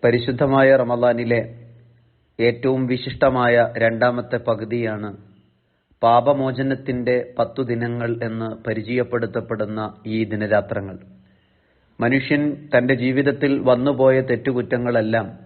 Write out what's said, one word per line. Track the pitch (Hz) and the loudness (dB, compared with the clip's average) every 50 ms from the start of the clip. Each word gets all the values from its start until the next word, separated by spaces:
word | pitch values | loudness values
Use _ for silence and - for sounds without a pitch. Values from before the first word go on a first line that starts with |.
| - | 4
പരിശുദ്ധമായ | 120 117 123 120 - 131 120 151 135 135 135 135 135 135 | 4 2 4 0 -2 -2 0 0 2 4 4 6 6 6
റമദാനിലെ | 135 123 120 123 120 120 123 120 117 120 117 120 117 107 - - - - - - - _ _ _ _ _ _ _ _ _ _ _ - | 6 4 2 0 2 2 2 2 2 0 0 0 0 0 -4 -12 -20 -20 -20 -20 -20 _ _ _ _ _ _ _ _ _ _ _ 0
ഏറ്റവും | 113 120 117 117 - 135 131 131 131 | 2 2 2 2 0 0 0 0 0
വിശിഷ്ടമായ | 123 127 127 - 131 113 - - 135 127 127 123 120 120 120 117 113 - 113 | 0 -2 -4 -4 -8 -2 2 2 2 4 4 2 4 4 4 4 2 2 0
രണ്ടാമത്തെ | 113 113 113 113 120 123 123 120 117 - - | 0 0 2 2 0 0 0 -2 -6 -4 -6
പകുതിയാണ് | 120 - - 113 104 110 107 117 120 117 110 107 104 104 104 98 98 - - _ _ _ _ _ _ _ _ _ _ _ _ _ _ - | -4 -2 -2 -2 -2 -2 -6 -4 -4 -4 -4 -4 -6 -8 -10 -12 -14 -20 -20 _ _ _ _ _ _ _ _ _ _ _ _ _ _ 2
പാപമോചനത്തിന്റെ | 117 117 120 120 135 147 139 135 131 127 117 135 135 135 131 - - 127 123 123 123 123 123 120 - - - | 4 4 4 4 4 2 2 0 -2 -2 -2 -2 -2 -2 -4 -4 -6 -4 -4 0 0 0 0 -2 -4 -4 -4
പത്തു | 117 117 - - 135 | -4 -4 -2 -6 -4
ദിനങ്ങൾ | 117 120 117 117 120 120 120 120 117 117 117 120 | -4 -2 -4 -4 -4 -4 -4 -4 -4 -4 -4 -4
എന്ന് | 113 110 113 113 113 - - - 117 | -6 -6 -6 -6 -6 -8 -8 -6 -6
പരിചയപ്പെടുത്തപ്പെടുന്ന | 110 110 107 110 123 127 123 120 123 117 117 107 - 120 101 - 117 107 107 104 107 110 107 104 101 - - | -6 -6 -4 -4 -2 -2 -2 -2 -2 -4 -4 -4 -6 -6 -6 -6 -6 -6 -6 -6 -6 -6 -8 -8 -10 -12 -10
ഈ | 113 110 110 110 | -6 -4 -4 -2
ദിനരാത്രങ്ങൾ. | 101 107 104 107 104 107 104 101 - - 104 98 98 95 92 - - - - _ _ _ _ _ _ _ _ _ _ _ _ _ _ _ _ | -2 -4 -4 -2 2 2 2 2 0 -6 -8 -6 -8 -12 -14 -18 -20 -20 -20 _ _ _ _ _ _ _ _ _ _ _ _ _ _ _ _
മനുഷ്യൻ | 120 120 127 135 131 - 147 143 147 147 143 - - - - 123 | -2 0 0 0 0 0 0 0 0 -2 -4 -6 -10 0 2 2
തന്റെ | 123 127 135 | 2 2 0
ജീവിതത്തിൽ | 117 120 127 131 131 139 143 139 139 - 143 139 135 | 0 0 0 0 2 0 0 0 0 0 0 0 0
വന്നുപോയ | 95 170 127 120 127 139 143 123 131 131 131 131 | 4 2 2 4 2 0 0 4 4 4 4 4
തെറ്റുകുറ്റങ്ങളെല്ലാം | 127 131 123 113 117 139 127 123 120 - 127 120 120 123 120 117 107 110 113 113 110 95 - - - | 2 0 -2 -2 -2 -2 -2 -2 -2 -2 -2 -2 -2 0 0 0 0 0 0 -2 -2 -4 -10 -16 -20